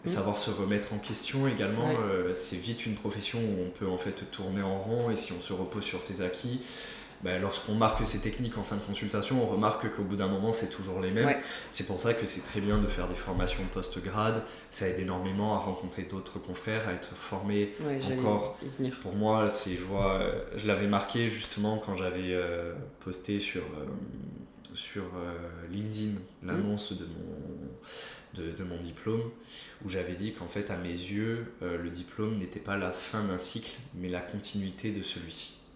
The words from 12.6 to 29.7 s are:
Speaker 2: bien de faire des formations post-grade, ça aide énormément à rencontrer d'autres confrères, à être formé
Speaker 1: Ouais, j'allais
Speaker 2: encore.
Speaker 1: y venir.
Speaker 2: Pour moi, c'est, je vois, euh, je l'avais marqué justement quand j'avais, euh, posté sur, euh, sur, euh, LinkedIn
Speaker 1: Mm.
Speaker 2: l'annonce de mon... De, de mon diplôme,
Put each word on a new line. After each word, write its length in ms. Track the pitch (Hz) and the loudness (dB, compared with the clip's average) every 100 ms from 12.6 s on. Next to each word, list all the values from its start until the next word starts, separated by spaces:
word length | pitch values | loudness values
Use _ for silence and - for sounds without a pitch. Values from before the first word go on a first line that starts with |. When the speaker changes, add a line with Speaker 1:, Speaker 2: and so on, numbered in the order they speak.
Speaker 2:
bien 160 | 101 104 | 4 6
de 100 | 101 | 6
faire 220 | 92 90 | 4 0
des 60 | |
formations 480 | 90 - 90 90 - 95 | -2 0 2 2 2 0
post-grade, 680 | 95 90 92 92 104 110 113 - - - | -2 -4 -4 -2 2 4 2 -2 -12 -6
ça 160 | - 95 | 0 2
aide 120 | 92 | 2
énormément 560 | 92 90 95 98 107 | 0 0 0 2 4
à 40 | 101 | 4
rencontrer 440 | 95 92 90 - | 2 -2 -4 -4
d'autres 360 | 90 95 - 92 | -4 -6 -6 -8
confrères, 480 | 90 90 - 110 110 | -6 -6 -2 0 0
à 60 | |
être 220 | 87 - - | -2 -6 -10
formé 560 | - 98 101 104 104 - | -6 -2 2 4 4 0
Speaker 1:
Ouais, 180 | 151 135 | 0 0
j'allais 160 | 131 127 | 2 4
Speaker 2:
encore. 380 | 113 104 104 - | 4 4 2 -4
Speaker 1:
y 60 | 135 135 | -8 -2
venir. 220 | 127 - | -2 -2
Speaker 2:
Pour 140 | 95 101 | -4 2
moi, 320 | 107 110 104 | 6 6 6
c'est, 260 | - 98 | 4 0
je 100 | 87 | -2
vois, 360 | 92 98 98 95 | 0 4 4 6
euh, 240 | 92 87 - - | 4 0 -2 0
je 100 | 104 | 2
l'avais 200 | 95 101 | 4 6
marqué 420 | 101 - 117 117 | 4 4 2 2
justement 500 | 110 - - 107 110 | 2 -4 2 2 2
quand 180 | - 92 | 0 0
j'avais, 380 | 92 90 92 | 0 0 2
euh, 400 | 90 87 87 85 85 - - | 2 2 0 -2 -6 -8 -8
posté 380 | 92 90 - 101 | -8 -6 0 0
sur, 240 | - 90 | 2 -2
euh, 240 | - 76 69 - - - 73 - - - - | -4 -6 -6 -6 -6 -8 -8 -10 -14 -16 -12
sur, 300 | - - 104 | -10 -6 -6
euh, 280 | 90 90 87 87 85 82 85 | -4 -4 -4 -6 -8 -10 -6
LinkedIn 380 | 98 107 107 107 98 92 - | -4 -2 0 0 -2 -6 -10
Speaker 1:
Mm. 40 | 90 | -2
Speaker 2:
l'annonce 460 | 165 208 208 - | 0 2 0 -2
de 140 | 90 82 | -6 -6
mon... 1400 | 82 85 80 71 67 67 62 - - - - - 98 | -8 -8 -8 -8 -8 -10 -12 -12 -12 -10 -14 -12 -8
De, 80 | 82 | -6
de 140 | 82 | -4
mon 120 | 90 87 | -4 -4
diplôme, 400 | 87 82 110 113 117 - - - - | -6 -4 0 0 -2 -8 -14 -14 -14